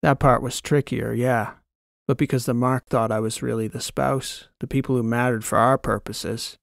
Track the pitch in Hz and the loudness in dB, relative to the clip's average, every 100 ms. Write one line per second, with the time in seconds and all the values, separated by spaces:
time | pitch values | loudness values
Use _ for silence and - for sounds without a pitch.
0 | 156 139 143 117 127 - - 147 - 123 | 2 4 4 4 0 -8 0 0 0 -4
1 | 113 113 123 120 104 - _ _ _ _ | -4 -2 0 0 -2 -8 _ _ _ _
2 | - 131 147 135 120 120 127 131 _ 131 | -4 0 2 0 0 0 2 0 _ 0
3 | 113 110 110 110 123 113 110 - - - | 0 0 -2 -4 -4 -2 -4 -6 -8 -2
4 | 131 135 - - - _ - 135 131 127 | 0 0 -4 -12 -18 _ -2 -2 0 0
5 | 113 117 127 117 107 104 117 135 - 107 | 2 0 0 0 0 4 4 4 0 -4
6 | - 107 - 113 - - | -4 -8 -6 -6 -8 -14